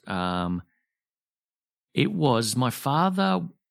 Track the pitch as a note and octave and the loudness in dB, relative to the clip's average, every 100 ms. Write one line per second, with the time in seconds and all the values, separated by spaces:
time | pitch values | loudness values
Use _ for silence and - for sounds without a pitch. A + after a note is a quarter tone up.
0 | - F#2+ F2+ F2+ F2 F2+ - _ _ _ | -6 -4 -2 -2 -2 -4 -8 _ _ _
1 | _ _ _ _ _ _ _ _ _ - | _ _ _ _ _ _ _ _ _ -2
2 | D3 G3 D3 A#2 A2+ B2 B2 - C#3 D3+ | 0 2 2 2 0 0 -2 -2 0 2
3 | F#3+ F#3 F#3+ F#3 E3+ - _ | 2 2 0 0 -4 -12 _